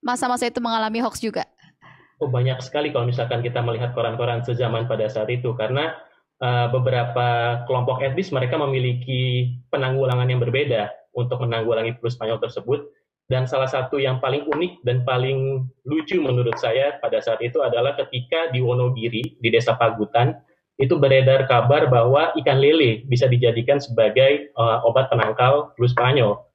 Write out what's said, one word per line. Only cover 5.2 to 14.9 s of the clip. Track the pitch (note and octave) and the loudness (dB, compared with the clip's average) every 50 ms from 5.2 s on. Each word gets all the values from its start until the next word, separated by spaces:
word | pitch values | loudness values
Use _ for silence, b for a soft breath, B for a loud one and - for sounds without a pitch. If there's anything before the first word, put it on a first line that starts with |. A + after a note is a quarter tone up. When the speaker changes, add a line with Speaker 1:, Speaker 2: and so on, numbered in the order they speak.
| G#2+ A2 | -4 -2
Speaker 2:
itu, | B2 B2 B2 B2 A2+ | -4 -4 -2 -4 -4
karena, | - A2 A2 B2+ C#3 D3+ E3 D#3+ - B B B B B B _ _ | -2 -4 -2 -2 -2 -2 -4 -6 -10 B B B B B B _ _
eh, | C3 B2 B2 A#2+ A#2+ A#2 A#2+ | -2 0 0 0 0 0 0
beberapa | C3 B2 B2+ B2+ B2 A#2+ B2 - B2 B2 A#2+ A#2+ A#2+ A#2 A#2+ A#2+ A#2+ - - | 0 0 2 0 0 -2 -2 -2 -2 0 0 0 0 0 -2 -2 -4 -4 -2
kelompok | B2+ B2 B2 C3+ B2+ B2+ | -2 -2 0 -2 -2 -2
etnis | C#3 C3+ B2+ E3 F#3+ - D3 | -2 -4 -2 -4 -4 -2 -2
mereka | C3 B2 B2 B2 D3+ | -2 -2 -2 -2 -2
memiliki | D3 C3+ C3+ C3 B2+ B2+ B2 B2 - C3 C3 B2+ B2+ B2+ B2 B2 B2 B2 B2 - - _ | -2 -2 -2 0 0 -2 -2 -4 -4 -4 -4 -2 -2 0 0 0 -2 -2 -4 -8 -8 _
penanggulangan | - C#3 C3+ C3 C3 C3+ C3+ B2+ B2 B2 B2 | -4 -2 -2 -2 0 0 0 0 0 0 0
yang | B2 B2 B2 | 0 0 0
berbeda | A#2 A#2 A#2+ C3+ D3 - A#2+ A2 G#2 G#2 - - _ _ _ | 0 0 0 0 0 0 0 -2 -2 -4 -8 -16 _ _ _
untuk | B2 B2 B2 C3 A#2+ B2+ | -4 -4 -2 -2 -4 -2
menanggulangi | A#2+ A#2 A2+ A2+ A#2 A2+ A2 A2 A#2 A#2 - | -2 -2 -2 0 0 0 0 0 -4 -6 -4
flu | - A#2 | -6 -6
Spanyol | A#2+ - A2+ A2 A#2 A2 | -6 -4 -4 -4 -4 -4
tersebut. | - A2+ - G#2 F#2 A2+ C3+ - - - b b b b _ _ _ _ | -4 -6 -6 -10 -4 -4 -4 -4 -4 -12 b b b b _ _ _ _
Dan | C3 B2+ B2+ | -2 -2 -2
salah | B2+ D3+ C3 C3+ C3 | -2 -2 -2 -2 -2
satu | - C3 B2+ - - C#3+ | -2 -4 -4 -2 -2 -2
yang | C3+ C3 C3 B2+ | 0 0 -2 -2
paling | C3 C3 C3 D3 D3 D#3 | -2 -2 -2 -2 -2 -4
unik | C#3+ D3 F3 F3+ F3+ - | -2 -2 -2 -4 -6 -6
dan | - A#2+ | -4 -2